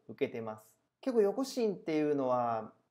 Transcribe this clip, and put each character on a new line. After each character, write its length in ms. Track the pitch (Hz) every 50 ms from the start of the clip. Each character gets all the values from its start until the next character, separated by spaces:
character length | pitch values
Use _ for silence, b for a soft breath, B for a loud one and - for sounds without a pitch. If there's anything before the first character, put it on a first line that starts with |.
| _ -
受 180 | 110 - 139 123
け 40 |
て 100 | 123 117
ま 160 | 113 110 107 -
す。 180 | - - _ _ _ _ _ _
結 120 | - 269 233
構 80 | 240
横 220 | 208 202 196 269 269
審 320 | 262 - 254 226 214 185
っ 20 | -
て 180 | - 165 156
い 60 | 151 151 147
う 40 | 147
の 120 | 139 131 127
は、 440 | 123 123 120 117 113 110 107 110 - _ _ _